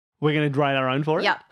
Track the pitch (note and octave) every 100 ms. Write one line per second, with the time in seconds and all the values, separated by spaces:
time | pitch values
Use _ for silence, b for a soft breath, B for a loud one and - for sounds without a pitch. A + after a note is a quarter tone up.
0 | _ _ D3 D3+ D3 C3+ C#3+ C#3 C3 C3
1 | D3+ D#3+ G3+ - -